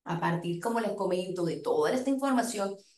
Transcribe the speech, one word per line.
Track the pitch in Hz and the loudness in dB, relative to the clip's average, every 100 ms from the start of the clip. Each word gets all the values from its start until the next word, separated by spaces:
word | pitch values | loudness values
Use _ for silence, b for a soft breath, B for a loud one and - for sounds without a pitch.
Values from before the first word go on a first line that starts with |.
a | - 165 | -4 -2
partir, | 170 170 175 170 | 0 0 -2 -2
como | 233 226 | -2 0
les | 214 | -2
comento, | 196 190 180 180 180 | -2 0 0 -2 -2
de | 170 - | -2 -2
toda | - 226 226 | 0 2 4
esta | 254 269 | 2 2
información | 269 277 254 226 208 196 196 B | 2 2 2 2 0 -4 -4 B